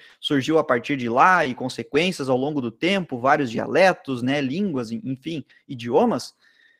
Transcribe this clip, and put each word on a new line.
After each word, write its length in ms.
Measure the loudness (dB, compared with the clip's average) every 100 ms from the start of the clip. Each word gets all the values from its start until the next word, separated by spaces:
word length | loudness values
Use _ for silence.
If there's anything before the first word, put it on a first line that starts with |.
| -20 _
surgiu 400 | 0 0 2 2
a 40 |
partir 340 | 4 0 0 -4
de 120 | 0
lá 340 | 4 6 4
e 120 | 0 -4
consequências 720 | -8 -8 -2 0 0 -2 0
ao 80 | 0
longo 240 | 0 -2
do 80 | -4
tempo, 480 | -2 -2 0 -4 -2
vários 320 | 2 2 0
dialetos, 720 | -4 -2 4 4 2 -4 -4
né, 200 | -2 0
línguas, 500 | -2 -2 -4 -4 -6
en-, 100 | -8
enfim, 400 | -8 -8 -8 -10 -12 _ -14
idiomas, 680 | -10 0 2 2 0 -6 _ _ _ _